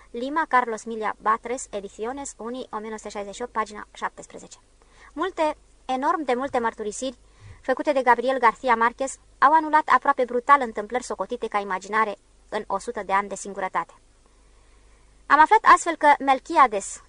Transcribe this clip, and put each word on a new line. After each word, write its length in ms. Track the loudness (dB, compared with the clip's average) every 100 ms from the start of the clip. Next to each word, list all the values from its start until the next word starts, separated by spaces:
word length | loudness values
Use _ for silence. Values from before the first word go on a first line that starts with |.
| _
Lima, 340 | -10 -6 -4 2
Carlos 360 | 2 2 -4
Milla 300 | -10 -8 -8 -4
Batres, 440 | -2 -2 -4 -10 -8
Ediciones, 640 | -12 -12 -10 -10 -8 -12 -12
Unii, 300 | -12 -12 -10
o 60 | -10
mie 100 | -10
nouă 100 | -12
sute 120 | -12
șaizeci 260 | -12 -12
și 80 | -10
opt, 100 | -8
pagina 340 | -6 -6 -10 -18
șaptesprezece. 680 | -10 -10 -10 -18 -20 -20 -20 _ _ _ _ -16
Multe, 440 | -8 -6 -2 -2 -4 _ _
enorm 380 | -6 -2 -2 -2
de 120 | -2
multe 240 | -2 -2 -2
mărturisiri 600 | -2 -4 -8 -6 -8 -10 _ _ -20 -8
făcute 300 | -4 -2 0
de 100 | 2
Gabriel 360 | 4 4 2 2
García 360 | 2 2 0 2
Márquez 400 | 2 0 -6 -8 _ _
au 140 | 4
anulat 360 | 4 4 2 4
aproape 300 | 2 2 0
brutal 360 | -2 -2 4 4
întâmplări 440 | 2 -6 -6 -6
socotite 440 | -6 -6 -6 -8 -4
ca 100 | -4
imaginare 580 | -4 -6 -2 -2 0 -4 _ _ _
în 160 | -8 -4
o 120 | -6
sută 240 | -6 -8 -2
de 60 |
ani 160 | -2 -2
de 60 |
singurătate. 600 | -8 -10 -8 -6 -4 -6 -12 _ _ _ _ _ _ _ _ _ _ _ _ 2
Am 140 | 6
aflat 240 | 6 6 6
astfel 220 | 6 4 2
că 180 | 4 4
Melquiades, 840 | 4 0 2 4 4 2 -6 -12